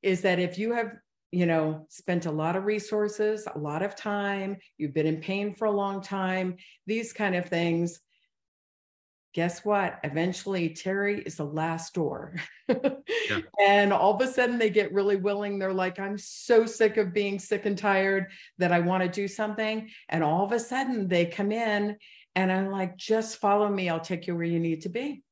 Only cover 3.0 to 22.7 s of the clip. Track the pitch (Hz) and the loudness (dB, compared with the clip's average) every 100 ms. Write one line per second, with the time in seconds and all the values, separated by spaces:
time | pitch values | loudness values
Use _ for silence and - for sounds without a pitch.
3 | 208 208 214 214 214 - 147 151 196 - | -2 0 -2 -2 -6 -8 -4 -2 -4 -4
4 | 214 202 202 196 190 196 _ _ 147 147 | -4 -2 -2 -2 -4 -8 _ _ -4 0
5 | 156 156 160 196 208 202 220 202 196 196 | 0 0 -2 -4 -4 -2 0 0 0 -4
6 | 190 196 185 185 185 180 - _ - 220 | -6 -4 -2 0 -2 -6 -16 _ -4 -4
7 | 233 - 208 180 175 170 170 165 170 - | -4 -2 0 0 0 0 2 2 -2 -4
8 | _ _ _ _ _ _ _ _ _ _ | _ _ _ _ _ _ _ _ _ _
9 | _ _ _ - 170 170 208 208 185 - | _ _ _ -2 -2 -2 0 0 0 -4
10 | 139 147 180 180 - 185 165 160 190 196 | -6 -2 -2 -2 -4 -2 -2 -4 -4 -2
11 | 202 208 - - 147 156 160 165 - 180 | 0 -2 -6 -8 -6 -2 -2 -4 -6 -4
12 | 147 - - 175 - - - 254 269 269 | -4 -4 -10 -12 -12 -14 -2 0 0 -4
13 | - 453 427 208 - - 202 202 202 202 | -6 -4 -2 -4 -4 4 6 8 6 6
14 | 190 202 254 262 247 240 220 208 196 196 | 4 4 2 2 2 2 4 4 2 2
15 | 196 196 190 202 202 202 190 185 185 180 | 2 2 0 -2 -2 -2 -2 0 0 -2
16 | 196 208 - - - 233 226 - 220 220 | -6 -6 -10 -14 6 6 6 2 2 4
17 | 196 190 202 196 - 202 208 196 208 196 | 0 0 0 -2 -2 -2 -2 0 2 2
18 | 196 196 185 - - - 175 175 170 185 | 4 2 -2 -10 -20 -2 4 4 4 2
19 | 180 185 196 - 214 208 220 220 220 - | 0 -2 -6 -4 -4 -2 -2 -2 -8 -18
20 | - 165 151 165 202 233 226 254 269 240 | -4 0 2 2 2 0 -2 -4 -2 -2
21 | 190 175 170 - 202 220 226 208 208 214 | 2 2 2 0 -2 0 0 0 0 -4
22 | - - - 185 185 185 196 | -14 -20 -4 0 2 2 0